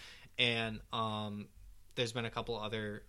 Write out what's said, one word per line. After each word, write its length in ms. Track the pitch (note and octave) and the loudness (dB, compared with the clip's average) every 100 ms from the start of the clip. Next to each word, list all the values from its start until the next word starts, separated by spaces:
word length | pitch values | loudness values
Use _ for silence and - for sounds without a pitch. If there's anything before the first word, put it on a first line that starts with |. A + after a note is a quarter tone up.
| - - - - | -16 -18 -4 4
and, 420 | A#2+ A#2 A2+ A2 - | 6 6 2 -2 -2
um, 540 | A#2 A2 G#2+ G#2+ G#2 G2+ - - - - - | 0 2 0 -2 -4 -8 -14 -18 -18 -8 0
there's 160 | A#2+ | 0
been 120 | A#2+ A#2 | 0 0
a 40 | |
couple 260 | A#2 A2+ A2+ | 0 -2 -2
other, 440 | G#2 A2 G#2+ G#2 | -2 -2 -2 -4